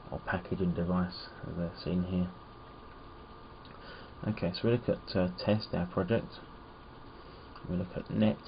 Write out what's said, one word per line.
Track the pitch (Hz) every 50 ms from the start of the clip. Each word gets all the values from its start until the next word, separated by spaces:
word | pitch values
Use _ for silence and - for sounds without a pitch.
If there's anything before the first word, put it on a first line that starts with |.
| - -
or | 67 73 -
package | - - 90 - - 90 87
and | 95 87 85
device | 87 85 85 90 90 90 90 - - - - - - - 85
as | 82
they're | 85 85 85 - - -
seen | - 87 90 90
here. | 92 95 90 90 90 - - - - - - - - - - - - - - - - - - - - - - - - - - - - - - - - - - - - - - -
Okay, | 107 110 - 98 85 90
so | - -
we | 113
look | 120 123 - -
at, | - - - - -
uh, | 98 90 90 90 - -
test, | 104 104 107 - - -
our | 87 87
project. | 87 - 90 92 90 113 110 - - - - - - - - - - - - - - - - - - - - - - - - - - - - - -
We | 90
look | 90 92 - -
at | - - -
net, | - 107 107 107 - - -